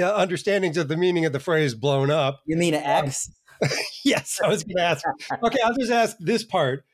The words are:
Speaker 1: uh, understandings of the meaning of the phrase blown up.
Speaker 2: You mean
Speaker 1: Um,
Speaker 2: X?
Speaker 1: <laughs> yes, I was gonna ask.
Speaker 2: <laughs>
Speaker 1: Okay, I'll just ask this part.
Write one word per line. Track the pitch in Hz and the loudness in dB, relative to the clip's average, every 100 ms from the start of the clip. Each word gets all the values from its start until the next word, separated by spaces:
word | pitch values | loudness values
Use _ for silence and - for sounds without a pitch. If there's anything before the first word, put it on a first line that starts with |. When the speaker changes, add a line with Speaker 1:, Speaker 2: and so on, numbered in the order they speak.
Speaker 1:
uh, | 180 | 0
understandings | 208 185 170 208 202 185 156 | 2 0 -2 0 0 0 0
of | 143 | -2
the | 160 | 0
meaning | 180 175 160 | 2 2 0
of | |
the | 135 | -2
phrase | 180 160 147 | 0 2 2
blown | 117 143 139 139 | 0 0 2 2
up. | 151 139 139 156 | 2 0 -2 -4
Speaker 2:
You | 165 | 0
mean | 170 | 2
Speaker 1:
Um, | 151 | 0
Speaker 2:
X? | 135 160 143 - - - _ - | 0 0 0 -4 -10 -14 _ -4
Speaker 1:
<laughs> | 147 - - - | -2 -2 -6 -4
yes, | 277 - - - | -2 -2 -2 -2
I | 208 | 0
was | 208 | 0
gonna | - 180 | -2 0
ask. | 170 151 160 - | 0 0 -4 -6
Speaker 2:
<laughs> | - - | -6 -2
Speaker 1:
Okay, | 233 254 | 0 2
I'll | 226 | 0
just | 240 233 | 0 0
ask | 233 214 - | 2 2 0
this | 165 226 | -2 -2
part. | 226 185 135 139 - | 0 0 0 -2 -8